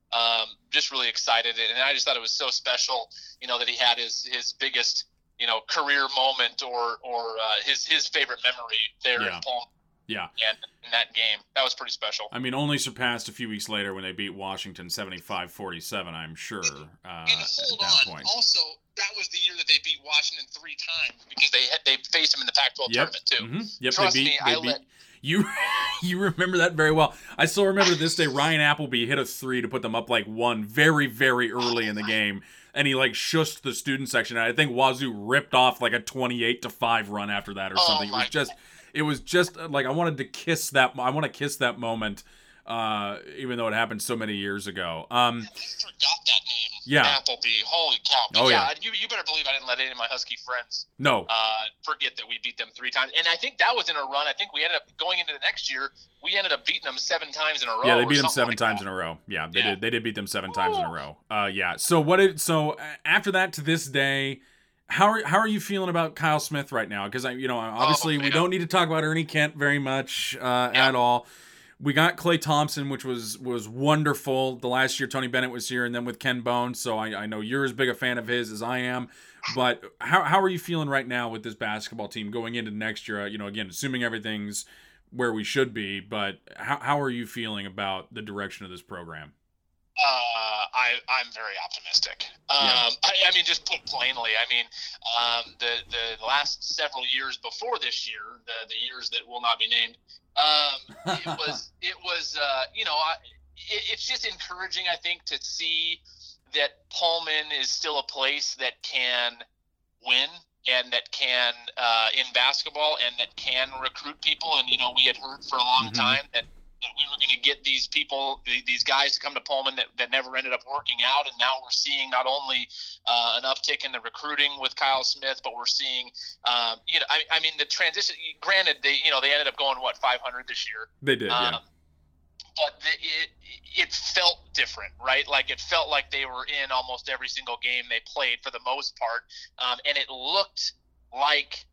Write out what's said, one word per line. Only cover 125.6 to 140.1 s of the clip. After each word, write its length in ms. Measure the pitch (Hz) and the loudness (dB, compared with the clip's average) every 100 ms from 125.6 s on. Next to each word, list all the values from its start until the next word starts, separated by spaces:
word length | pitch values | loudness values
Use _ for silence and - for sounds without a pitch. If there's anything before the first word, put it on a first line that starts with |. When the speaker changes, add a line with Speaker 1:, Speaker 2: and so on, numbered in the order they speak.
| 120 | -2
Speaker 1:
seeing, 440 | - 135 127 123 - - - | -2 -2 -4 -8 -12 -18 -6
um, 340 | 120 120 117 113 - | 0 2 0 -2 -2
you 140 | 165 | 0
know, 60 | - | 2
I, 120 | 151 156 | 0 2
I 80 | 160 | 0
mean, 120 | 160 156 | 0 -2
the 60 | |
transition, 500 | 147 - 170 180 190 165 165 151 | -2 0 0 0 -2 -4 -10 -6
granted, 360 | 165 196 175 143 | 0 2 4 2
they, 140 | 143 139 | 2 2
you 60 | 156 | 2
know, 100 | 135 | 2
they 120 | 139 | 4
ended 160 | 147 139 | 2 0
up 80 | - | 0
going, 220 | 139 127 | 0 0
what, 180 | 127 - | -2 0
five 220 | 131 123 | 0 0
hundred 240 | 123 123 - | -2 -10 -8
this 220 | 120 - | -8 -8
year? 200 | 107 113 - | -10 -14 -6
Speaker 2:
They 140 | 135 120 | -2 0
did, 120 | 107 | 2
yeah. 200 | 123 123 117 | 0 0 -2
Speaker 1:
Um, 60 | - _ _ _ _ _ _ - - - | -8 _ _ _ _ _ _ -20 -10 -2
but 240 | 147 - | -2 -2
the, 80 | 156 165 | -2 -2
it, 300 | 160 160 165 _ - - - - | -2 -4 -6 _ -20 -20 -6 -2
it 160 | 175 | -2
felt 460 | - - 185 175 175 - | -2 -2 2 2 0 -4
different, 380 | - 123 - 98 - | -2 -2 -4 -12 -6
right? 220 | 127 135 143 | 0 0 2
Like, 220 | 139 131 | 0 0
it 100 | 127 | -4
felt 280 | - 170 151 | -2 0 2
like 220 | 143 - | 0 -2
they 140 | 143 135 | -4 -6
were 180 | 127 131 | -6 -6
in 240 | 143 135 | -4 -2
almost 360 | 131 131 123 - | -2 -2 -6 -6
every 200 | 127 123 | -6 -6
single 280 | - 127 120 | -8 -6 -4
game 220 | 123 123 120 | -2 -2 -2
they 120 | 113 - | -6 -4
played 320 | - 131 117 | -2 -2 -2
for 80 | 135 | -6
the 100 | 120 | -6
most 340 | 120 139 139 - | -4 -4 -4 -4
part. 240 | 117 117 - - - - | -4 -4 -8 -18 -16 -6
Um, 200 | 127 123 143 | -4 -2 -2
and 100 | 143 | -2
it 140 | 131 | -4